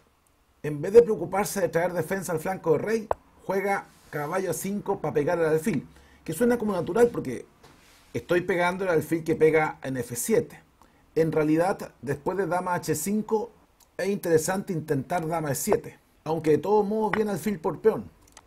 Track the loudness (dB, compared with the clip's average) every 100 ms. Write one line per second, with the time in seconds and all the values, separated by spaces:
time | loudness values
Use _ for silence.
0 | _ _ _ _ _ _ -8 -4 8 8
1 | 8 0 -2 -2 -2 -2 0 2 0 -2
2 | -4 -4 -2 -4 -4 -4 0 0 2 -4
3 | -2 -8 _ _ -4 -2 0 -2 -6 -20
4 | -12 -8 -4 -4 -4 -4 -4 -6 -4 -4
5 | -2 0 0 2 2 2 0 -2 -6 -20
6 | -20 -16 -10 0 2 2 0 -2 -2 4
7 | 4 2 -6 -8 -10 _ -20 -20 -20 -20
8 | _ -10 0 0 0 0 0 0 0 0
9 | 0 -2 0 4 6 4 0 -4 -6 -6
10 | -6 -6 2 2 0 -14 _ _ _ _
11 | _ 0 2 2 2 2 2 -2 -8 _
12 | -8 -4 -4 -2 -2 -2 -2 -4 -2 -4
13 | -2 -2 -2 -4 -4 _ _ _ _ -6
14 | -4 -4 2 2 2 -4 -4 -6 -2 -4
15 | -2 -4 -2 -4 -2 -4 0 0 -2 -20
16 | _ _ -6 0 4 4 4 2 2 0
17 | 0 0 -2 -2 -2 -2 -4 2 2 2
18 | -8 _ _ -20